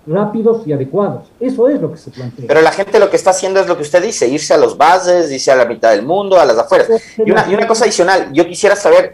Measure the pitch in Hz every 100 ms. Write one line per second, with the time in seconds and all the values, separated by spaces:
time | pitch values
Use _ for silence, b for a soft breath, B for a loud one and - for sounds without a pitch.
0 | 151 180 208 233 220 226 151 135 135 190
1 | 196 127 - _ 254 - 247 277 165 -
2 | - 127 123 - 127 147 160 151 196 220
3 | 196 165 190 185 185 190 170 170 147 180
4 | 208 - 123 143 - 160 117 - 151 185
5 | 180 180 160 135 - 131 117 110 113 104
6 | 123 190 202 185 139 110 - 180 175 226
7 | - - 208 214 175 202 208 220 233 -
8 | 175 190 - 139 175 175 202 196 - 180
9 | -